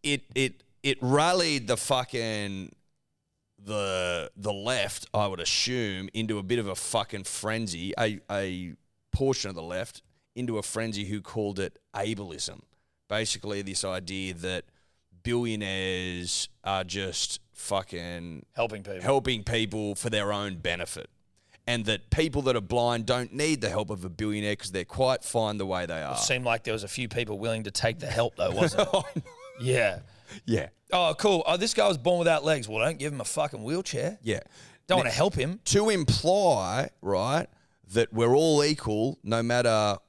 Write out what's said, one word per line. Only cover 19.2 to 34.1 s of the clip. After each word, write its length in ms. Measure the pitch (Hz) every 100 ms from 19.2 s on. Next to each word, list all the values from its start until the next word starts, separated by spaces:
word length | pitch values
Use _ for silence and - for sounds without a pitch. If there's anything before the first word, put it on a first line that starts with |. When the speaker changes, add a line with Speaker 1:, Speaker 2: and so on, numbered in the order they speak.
| 131 120
Speaker 1:
people 500 | 101 117 113 104 104
for 160 | 98 120
their 220 | 107 101
own 240 | 101 101 90
benefit, 520 | 78 87 87 - - _ _ _ _ - -
and 180 | 120 110
that 240 | 104 -
people 320 | - 160 147
that 120 | 131 117
are 40 |
blind 460 | 98 120 120 120 110
don't 260 | 123 120
need 280 | 127 156 151
the 80 | 104
help 200 | 98 104
of 140 | 104
a 40 | 90
billionaire 480 | 82 107 104 104 104
'cause 140 | -
they're 120 | 95
quite 400 | 85 - 131 131
fine 320 | - 120 110 104
the 80 | 95
way 200 | 92 87
they 160 | 82
are. 120 | 71
Speaker 2:
It 40 | 64
seemed 260 | - 127
like 200 | 123 117
there 80 | -
was 100 | 110
a 40 | 101
few 200 | - 120
people 300 | 120 113 101
willing 240 | 113 113
to 60 | 104
take 280 | - 117 113
the 60 | 139
help, 300 | 117 117 -
though, 140 | 90
wasn't 380 | 90 - - 208
Speaker 1:
<laughs> 260 | 196 - -
Speaker 2:
it? 60 | - - - -
Yeah. 400 | 123 127 107 87 - - - -
Speaker 1:
Yeah. 240 | - 107 67 _ _
Speaker 2:
"Oh, 220 | 180 170 -
cool. 240 | 214 180 -
Oh, 100 | 175
this 160 | 220
guy 140 | - 202
was 100 | 165
born 200 | 131 175
without 260 | 170 156
legs." 240 | 143 151 110
Well, 160 | 110
don't 140 | 127 165
give 140 | 147
him 80 | 139
a 40 |
fucking 380 | 110 - 147 110
wheelchair. 560 | 110 165 190 120 143